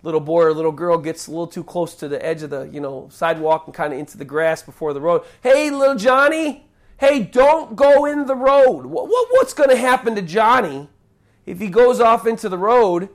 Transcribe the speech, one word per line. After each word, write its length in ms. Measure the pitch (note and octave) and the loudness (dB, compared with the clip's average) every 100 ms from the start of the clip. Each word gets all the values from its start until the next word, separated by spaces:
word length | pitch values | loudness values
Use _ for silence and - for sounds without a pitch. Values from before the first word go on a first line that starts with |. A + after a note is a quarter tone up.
little 180 | D#3+ D#3+ | -4 -6
boy 220 | D3 E3+ | -2 2
or 100 | D#3+ | 2
little 200 | D#3 D#3+ | 2 -4
girl 260 | D3 F3 E3+ | -4 -2 -2
gets 280 | D3+ D#3+ - | -2 -12 -12
a 40 | |
little 160 | D#3+ E3+ | -10 -10
too 180 | F#3 | -12
close 300 | E3+ F3+ E3 - | -10 -8 -8 -8
to 120 | D3 | -10
the 160 | C#3 | -8
edge 180 | D#3+ D#3 | -6 -8
of 80 | D3+ | -8
the, 120 | C#3 | -12
you 160 | C#3 D3 | -12 -12
know, 280 | C#3+ C3+ - | -12 -12 -18
sidewalk 560 | - E3 D#3+ D#3 D#3+ - | -6 -4 -2 0 -2 -4
and 80 | |
kinda 220 | C#3 D3+ C3+ | -8 -8 -8
into 220 | D3 - | -12 -16
the 60 | |
grass 380 | C#3 D3 D#3+ D#3+ | -10 -4 -2 -4
before 300 | - - D#3 | -10 -10 -8
the 80 | C#3+ | -4
road. 220 | D#3 E3+ - _ | -2 -2 -4 _
"Hey, 300 | B3+ C4+ D4+ | 2 2 2
little 260 | C#4 C4+ C4+ | 0 0 0
Johnny, 720 | A3+ C4 C#4+ D#4+ D#4 - _ _ _ _ | 0 2 2 0 -4 -8 _ _ _ _
hey, 220 | C#4 C#4+ | 0 0
don't 540 | G3 - C4+ D#4+ D4+ | -2 2 4 4 0
go 300 | G#3 C#4 C#4+ | 0 4 6
in 220 | D4 D4 C4+ | 4 -4 -4
the 100 | C4 | 0
road." 500 | C4+ C#4 C4+ E3 B2+ | 2 6 4 2 -6
What, 220 | D#3+ - | -8 -2
what, 200 | A#4+ B4 | -2 2
what's 240 | B4+ C5 | 2 2
gonna 220 | - C#4 B3+ | 0 2 4
happen 380 | B3+ B3+ B3+ | 2 0 -2
to 80 | G#3+ | -6
Johnny 640 | F3 F#3 A3 B3+ F#3+ C3+ C#3+ _ _ _ _ _ - | -6 0 2 2 0 -8 -16 _ _ _ _ _ -16
if 120 | F3 | -10
he 100 | G#3 | -2
goes 320 | F#3+ B3 A#3 | 4 4 4
off 260 | A3+ A3+ A3+ | 2 2 0
into 220 | A3+ G#3+ | -4 -6
the 100 | F3+ | -4
road 500 | G3+ B3 G#3+ F3 G3 | 2 2 2 0 -4